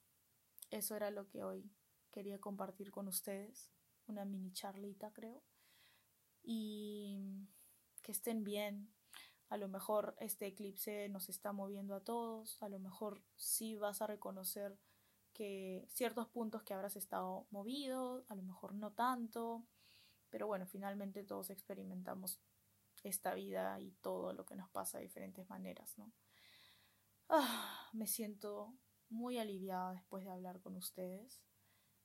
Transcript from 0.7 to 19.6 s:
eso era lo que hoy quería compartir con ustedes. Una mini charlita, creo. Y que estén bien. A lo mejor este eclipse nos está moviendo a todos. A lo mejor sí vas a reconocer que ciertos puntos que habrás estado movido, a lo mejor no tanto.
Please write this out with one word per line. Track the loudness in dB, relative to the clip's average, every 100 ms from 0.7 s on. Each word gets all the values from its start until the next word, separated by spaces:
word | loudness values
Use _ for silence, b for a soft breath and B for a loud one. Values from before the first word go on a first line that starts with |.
eso | 0 0 2
era | 2
lo | 0 -4
que | -2
hoy | -2 -2 -6 -14 _ _ _
quería | -6 -4 -2
compartir | -2 0 -2 -4 -6
con | -4 0
ustedes. | 0 2 -2 -2 -10 -16 -18 _ _ -6
Una | -4 -2
mini | -2 -2
charlita, | -2 -4 -4 -6 -6 -8
creo. | -6 -10 -10 -16 B B B B B B _ _ _
Y | 0 2 2 -2 -2 -4 -2 -4 -2 -4 -8 B B B B -14
que | -2
estén | 0 4 4
bien. | 4 2 2 0 -6 -14 B B B B -2
A | 0
lo | 0
mejor | 0 6 6 6 0
este | -4 -2 -2
eclipse | -2 -4 -2 -2 0 -2
nos | -2 -4
está | -2 0
moviendo | 0 0 -2 -2 -2
a |
todos. | 0 0 0 -2 -6 -6
A | -4
lo | -4
mejor | -6 -2 -2 -2 -8 -4
sí | 2 4 2 2
vas | 2 4
a | 2
reconocer | 0 -4 -2 -2 -2 -2 -6 b b b b _
que | -4 -2 0 -2 -2 -2
ciertos | 2 4 4 0
puntos | 0 0 0
que | -2
habrás | -2 0 -2
estado | 0 0 2 0 -4
movido, | -4 0 0 2 2 2 -2 -4
a | -4
lo |
mejor | -4 -4 -4
no | -2 0
tanto. | 4 6 6 2 0 0 -2